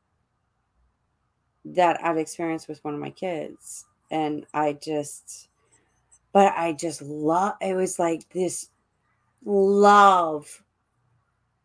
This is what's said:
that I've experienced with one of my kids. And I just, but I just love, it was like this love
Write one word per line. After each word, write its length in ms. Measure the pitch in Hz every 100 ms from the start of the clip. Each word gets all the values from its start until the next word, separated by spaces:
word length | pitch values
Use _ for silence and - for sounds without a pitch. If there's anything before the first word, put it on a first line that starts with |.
| _ _ _ _ _ _ _ _ _ _ _ _ _ _ _ _ 151
that 380 | 156 170 -
I've 140 | 170 160
experienced 500 | 156 - 170 160 -
with 160 | 147
one 120 | 151 147
of 40 |
my 120 | 139
kids. 760 | - 185 156 151 - - - - _ _
And 380 | 156 151 147 -
I 200 | 151 151
just, 760 | 147 156 151 147 - - - - _ _ _ _ _ _ _ _
but 220 | 202 196 -
I 180 | 170
just 280 | 147 165 147
love, 520 | 143 151 151 170 202 -
it 140 | 190 185
was 240 | 185 -
like 280 | 170 160 -
this 400 | 175 175 - - _ _ _ _ _ _ _ 208
love 1160 | 202 196 202 202 208 202 180 160 151 147 - _ _ _ _ _ _ _ _ _ _